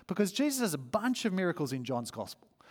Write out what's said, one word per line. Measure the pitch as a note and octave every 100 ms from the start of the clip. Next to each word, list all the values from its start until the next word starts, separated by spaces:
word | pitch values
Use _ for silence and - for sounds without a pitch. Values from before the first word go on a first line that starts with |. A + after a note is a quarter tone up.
| -
Because | G3 G3+
Jesus | A3 D4 C4
has | A3+
a | D3
bunch | B2 G#3+ A#3+ B3
of | A3+
miracles | F#3 F3+ - C#3
in | C3 B2
John's | A#2+ A#2
gospel. | A2 G2 - - _ -